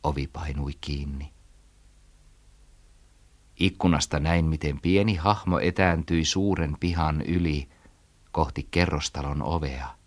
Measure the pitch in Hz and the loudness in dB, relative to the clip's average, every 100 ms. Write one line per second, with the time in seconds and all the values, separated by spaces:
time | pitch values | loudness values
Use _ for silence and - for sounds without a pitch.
0 | 73 71 71 - 80 69 69 71 - 71 | -2 -2 -6 -6 -6 -4 -6 -8 -8 -6
1 | 71 69 71 - - - _ _ - _ | -6 -8 -10 -16 -20 -20 _ _ -20 _
2 | - _ - - - - - - - - | -20 _ -20 -20 -20 -20 -20 -20 -20 -20
3 | - _ - _ _ - 90 - 90 78 | -20 _ -20 _ _ 0 0 2 2 2
4 | - 76 76 85 80 78 76 71 85 92 | 2 0 2 4 2 0 -2 -2 2 2
5 | 104 95 92 104 - 90 87 90 92 82 | 2 2 2 0 2 2 2 2 2 2
6 | 78 82 80 92 101 87 80 73 87 85 | 2 0 2 0 0 0 -2 -2 -2 0
7 | 80 76 - 87 85 73 69 _ - _ | 0 0 0 0 0 -2 -4 _ -20 _
8 | _ _ _ - 80 - 76 87 87 76 | _ _ _ -2 -2 -2 -4 0 2 0
9 | - - 71 71 71 82 73 67 69 - | -4 -6 -6 -4 -2 -2 -4 -8 -12 -14